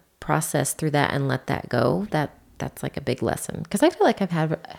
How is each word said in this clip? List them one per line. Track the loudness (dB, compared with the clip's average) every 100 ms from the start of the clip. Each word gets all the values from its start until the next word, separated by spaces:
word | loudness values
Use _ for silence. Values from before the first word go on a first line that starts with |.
| _ _
process | -2 0 0 0 -2 -2
through | 0
that | 2 2 2
and | 0
let | -2 -2
that | -4 0
go. | 2 2 2 0
That, | -2 -2 -6 _ -10
that's, | -8 -6
like, | -8 -6
a |
big | -4 -2
lesson. | -2 -2 -6 -8 -6
'Cause | 2
I | 2
feel | 4 2
like | 2
I've | 0
had, | 0 0 -2 -6